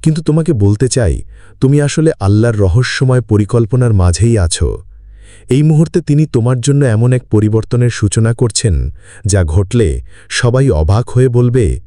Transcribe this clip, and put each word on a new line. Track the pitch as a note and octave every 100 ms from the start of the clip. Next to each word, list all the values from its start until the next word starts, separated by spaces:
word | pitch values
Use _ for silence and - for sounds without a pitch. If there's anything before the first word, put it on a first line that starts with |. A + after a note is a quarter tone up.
কিন্তু | - D#3
তোমাকে | D#3+ D3+ D#3
বলতে | C3 G2+ G#2 B2+
চাই, | - G#2+ B1 - - - -
তুমি | C3 C#3+
আসলে | C#3+ - D#3+ -
আল্লাহর | F#2+ G#2 A#2 A2
রহস্যময় | G2 F2+ B2 - C3 B2+
পরিকল্পনার | A#2+ G#2 G#2 A#2 A2+ B2 B2
মাঝেই | G#2 F2 F2+ A2+ A2+
আছো। | F2 - B1+ G1+ - - - - - - -
এই | B2+
মুহূর্তে | D3+ D#3 D#3+ F3+
তিনি | D3 D3 D3+
তোমার | B2 A2+ B2+
জন্য | A#2+ C#3 C#3
এমন | A2 B2
এক | B2+
পরিবর্তনের | - G#2+ G#2+ A2 A2 A#2+ A#2+
সূচনা | - G#2 - A2
করছেন, | A#2 A#2+ - A2+ D2+ B1+ - - - -
যা | G2
ঘটলে | E2+ D#2 F#2+ B2 G2 B1+ - - -
সবাই | - B2 B2 C3+
অবাক | D#2 D#2+ G#2 A#2+
হয়ে | B2 C3
বলবে | A#2+ A#2+ B2 G2 B1